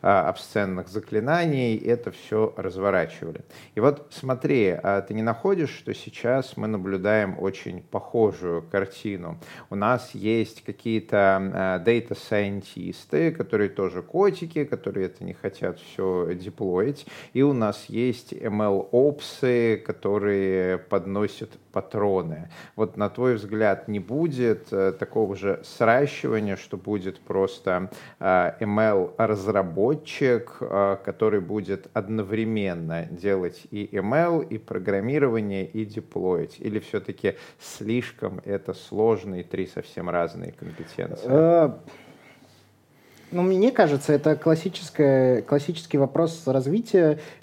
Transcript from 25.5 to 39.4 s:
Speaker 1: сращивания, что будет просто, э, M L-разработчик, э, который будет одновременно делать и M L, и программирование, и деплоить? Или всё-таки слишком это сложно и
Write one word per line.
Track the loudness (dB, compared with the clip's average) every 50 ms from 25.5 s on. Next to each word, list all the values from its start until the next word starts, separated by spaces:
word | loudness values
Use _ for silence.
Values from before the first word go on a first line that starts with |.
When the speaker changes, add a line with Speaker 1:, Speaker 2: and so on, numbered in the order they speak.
| -4 -4 -6
Speaker 1:
сращивания, | -18 -2 2 4 4 6 4 4 0 -2 -6 -4 -2 -2 -2 -2 -4 -6
что | -6 -8 -12 -12
будет | -10 -6 -4 -4 -4 -4 -6 -10 -10
просто, | -10 -4 0 0 0 0 -2 -4 -2 0 0 0 -2 -4 -10 -16 -20 -20 -14 _
э, | 2 4 4 6 4 2 0 -4
M | -4 -2 2 2
L-разработчик, | 4 4 4 2 2 0 0 0 0 0 2 0 0 0 0 0 0 0 0 0 2 2 2 0 -4 -12 -4 0 2 2 2 2 0 -8 -12 -10
э, | -8 -2 0 2 2 2 0 -2
который | -4 -10 -4 0 0 2 2 0
будет | -2 -2 -4 -4 -4 -4 -6 -8 -8 -6 _
одновременно | -6 -4 -4 -4 -4 -4 -2 -2 -2 -2 -2 -2 -2 -2 -2 -4 -4 -6 -6 -6 -6 -6 -8
делать | -10 -6 -2 0 0 0 0 -4 -6 -10 -18 -12
и | -10 -8 -8 -4 -4
M | -4 -2 0 2
L, | 2 2 2 0 -2
и | -2 -4 -8 -12
программирование, | -10 -8 -8 -6 -2 -2 -2 0 0 0 2 2 2 2 2 0 -2 -2 -4 -4 -6
и | -6 -6 -8 -8
деплоить? | -6 -8 -12 -12 -8 -8 -4 -2 0 0 0 -2 -4 -10 -10
Или | -8 -6 -6 -6
всё-таки | -8 -6 -8 -8 -6 -8 -12 -2 -2 -2 -2 -2 -14 -20 -20 _
слишком | -18 -18 -14 -10 -4 -2 -2 -2 -2 -6 -10 -8 -8 -6 -6 -8 -6
это | -6 -6 -6 -4 -8 -10
сложно | -10 -10 -8 -2 2 4 4 2 2 -2 -6 -8
и | -8